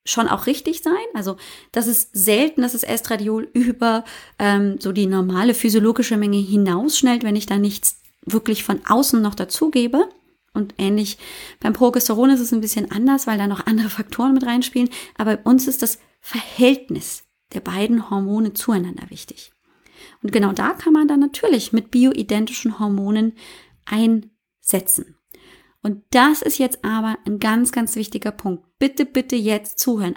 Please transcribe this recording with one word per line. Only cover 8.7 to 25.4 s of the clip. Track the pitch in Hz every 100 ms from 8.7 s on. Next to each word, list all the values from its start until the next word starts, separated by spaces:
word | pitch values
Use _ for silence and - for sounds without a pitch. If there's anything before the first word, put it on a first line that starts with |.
| 190
außen | - 233 277 226
noch | 208
dazugebe. | 202 185 - 311 254 240 277 440 - _ _ _
Und | 202 202 -
ähnlich | 196 214 208 - - - - -
beim | 214
Progesteron | 220 240 247 - 214 262
ist | 262
es | 233
ein | 226
bisschen | 214 208 -
anders, | 208 262 269 233
weil | 208
da | 202
noch | 190 220
andere | 220 214
Faktoren | - - - 262
mit | 269
reinspielen. | 247 240 240 247 247 - - -
Aber | 220 214
bei |
uns | 220 262 262
ist | -
das | 226 - _ _
Verhältnis | - 226 - - 254 262 - - - - _ _ _
der | -
beiden | - 190 214 233 -
Hormone | 196 196 214 214
zueinander | - - 202 175 - -
wichtig. | - - - - _ _ _ _ - - _
Und | 208
genau | 214 196
da | 190 240
kann | - 330
man | 302 294
dann | 285
natürlich | 285 - 453 240 -
mit | 220 -
bioidentischen | 247 262 - 202 208 220 - 226 214
Hormonen | 208 196 196 214 226 - - - _ _
einsetzen. | - 214 226 226 - _ _ _ - 190 185 - - _ _ -